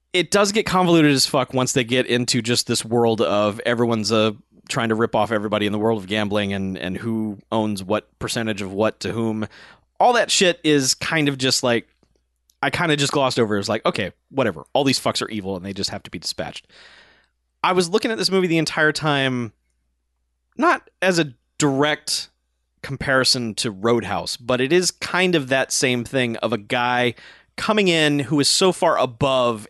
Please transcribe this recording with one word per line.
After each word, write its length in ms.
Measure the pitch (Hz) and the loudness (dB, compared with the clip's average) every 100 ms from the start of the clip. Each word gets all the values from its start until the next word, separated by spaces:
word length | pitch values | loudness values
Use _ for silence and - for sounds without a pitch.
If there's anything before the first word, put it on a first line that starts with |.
| _ | _
it 180 | 180 165 | -2 0
does 200 | 202 202 | 2 2
get 120 | 214 - | 2 0
convoluted 460 | 185 180 170 147 | 2 4 6 6
as 140 | 135 - | 4 2
fuck 260 | 143 127 | 0 0
once 200 | 131 127 | -2 0
they 100 | 131 | 0
get 220 | 113 127 123 | 0 0 2
into 340 | 120 123 127 | 0 2 0
just 260 | 113 120 - | 0 -2 0
this 160 | 117 110 | -2 0
world 360 | 117 117 113 | 2 2 2
of 380 | 98 104 104 110 - | 2 2 0 0 -2
everyone's, 460 | 117 120 113 104 | 0 2 0 0
uh, 200 | 113 107 107 _ _ - | 2 2 -2 _ _ -8
trying 200 | - 117 | -4 0
to 60 | 110 | 0
rip 200 | 113 117 | 2 0
off 160 | 104 | 0
everybody 340 | 113 104 104 104 | -2 0 0 0
in 60 | |
the 80 | 104 | 0
world 180 | 110 110 | 0 0
of 80 | 92 | -2
gambling 460 | 107 104 104 101 | -2 0 -2 -2
and, 240 | 98 95 95 | -4 -4 -6
and 200 | 90 95 | -6 -6
who 420 | 117 110 110 101 _ | -4 -4 -4 -8 _
owns 320 | 113 107 101 | -2 -2 -4
what 240 | 95 107 - _ | -4 -4 -4 _
percentage 420 | 113 123 110 101 | -6 -4 -4 -4
of 100 | 98 | -6
what 280 | 98 107 - | -2 -2 -2
to 120 | 95 | -8
whom. 360 | 107 113 110 107 - - - _ _ | -4 -4 -4 -8 -12 -20 -20 _ _
All 140 | 220 | 2
that 160 | 240 170 | 2 2
shit 280 | - 190 170 | 2 2 2
is 300 | 156 147 131 | 2 2 2
kind 340 | - - 160 143 | -2 -2 0 0
of 100 | 135 | 0
just 240 | 131 - | -2 0
like, 240 | 127 117 - _ _ _ _ _ _ _ | 2 0 -2 _ _ _ _ _ _ _
I 80 | 143 | -4
kinda 260 | 127 170 147 | -2 0 0
just 160 | 139 | 0
glossed 280 | 147 131 127 | 0 0 2
over. 160 | 113 104 | 0 0
It 40 | |
was 80 | 98 | -2
like, 140 | 110 175 | -2 -2
okay, 260 | - 92 - _ | -2 -6 -10 _
whatever. 340 | 135 120 78 67 | -2 -2 -2 -4
All 100 | 131 | 0
these 160 | 139 127 | 0 0
fucks 220 | 120 - | -2 -2
are 60 | 117 | -4
evil 260 | 110 95 95 | -6 -6 -8
and 100 | 95 | -8
they 80 | |
just 160 | 98 95 | -8 -6
have 140 | 101 | -8
to 80 | - | -12
be 80 | 90 | -12
dispatched. 480 | - - 80 - _ - - - _ _ _ _ _ _ | -10 -8 -10 -12 _ -20 -20 -20 _ _ _ _ _ _
I 100 | 170 | 0
was 160 | 180 170 | 2 2
looking 220 | 208 247 | 0 -2
at 60 | 220 | -2
this 120 | 185 | 0
movie 160 | 190 180 | 2 2
the 100 | 165 | 2
entire 320 | 151 - 156 | 0 2 0
time, 640 | 151 151 143 135 127 113 _ _ _ _ _ _ _ _ _ _ - | 2 0 0 0 -2 -6 _ _ _ _ _ _ _ _ _ _ -2
not 320 | 311 294 - _ | 0 0 -4 _
as 180 | 185 170 | 0 2
a 140 | 151 120 _ _ | 0 -6 _ _
direct 720 | 147 135 147 151 - - - _ _ _ _ _ | 0 2 0 0 -4 -8 -8 _ _ _ _ _
comparison 720 | - 135 - 131 127 131 117 101 | -12 -8 0 2 2 0 -2 -4
to 160 | 120 | -6
Roadhouse, 640 | 95 110 120 98 95 82 - | -2 2 2 0 -6 -6 -10
but 240 | 120 127 | -4 -2
it 100 | 131 | 2
is 200 | 180 175 | 2 0
kind 440 | - - 175 185 165 | -4 -4 0 2 0
of 140 | 131 | 0
that 220 | 135 127 | -2 0
same 320 | - 135 123 | 0 0 0
thing 340 | 113 135 123 113 | -2 -2 -2 -2
of 160 | 110 | -4
a 40 | 113 | -4
guy 580 | 101 123 123 123 123 - - - _ - | -4 -2 0 0 0 -2 -18 -20 _ -8
coming 300 | - 214 190 | -2 2 2
in 300 | 165 151 143 | 4 2 0
who 200 | 139 147 | 0 0
is 100 | 135 | 2
so 220 | - 190 | 2 2
far 260 | 175 170 95 | 2 2 2
above 680 | 127 117 139 131 120 110 107 | 0 0 0 2 2 -2 -6